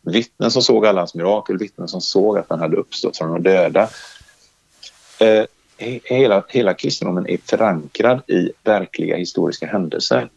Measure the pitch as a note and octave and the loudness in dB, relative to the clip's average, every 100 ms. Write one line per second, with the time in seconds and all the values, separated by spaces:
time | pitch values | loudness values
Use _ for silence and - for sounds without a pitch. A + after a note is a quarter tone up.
0 | E2+ G2+ - _ A2+ C3 A#2+ A2 G#2+ F#2+ | 0 -2 -2 _ 0 2 2 4 4 2
1 | E2+ E2 F2 G#2 - F#2+ G#2 - F2 F#2 | -2 -2 0 0 -2 -6 -6 -8 -10 -8
2 | - G2 G#2 G2+ - E2 E2 D#2+ - - | -2 0 2 0 -2 -4 -2 -2 -4 -6
3 | - - D#2+ E2+ F2 F#2+ E2 E2 A2 - | -6 -4 -4 0 2 4 4 2 0 -4
4 | - - _ _ _ _ _ _ - _ | -20 -20 _ _ _ _ _ _ -20 _
5 | _ - A2 A2 A2 _ _ _ A2+ B2+ | _ 2 4 4 2 _ _ _ -10 -10
6 | - B2+ C3 G2+ - A#2+ G#2 F2+ - - | -2 2 4 4 2 0 0 0 -4 -4
7 | - F2+ - F2+ - G#2 A2 F2 C#2+ - | -4 -4 -4 -6 -2 0 2 0 -6 0
8 | A2+ B2+ - F#2 - - - G#2 F#2 - | 2 2 0 0 0 -4 0 0 -2 -6
9 | E2 E2 F2 - E2 - D#2+ G2+ E2+ D#2 | -4 -2 -2 -2 -2 -4 -6 -4 -4 -4
10 | - B2 A#2 | -2 -2 -2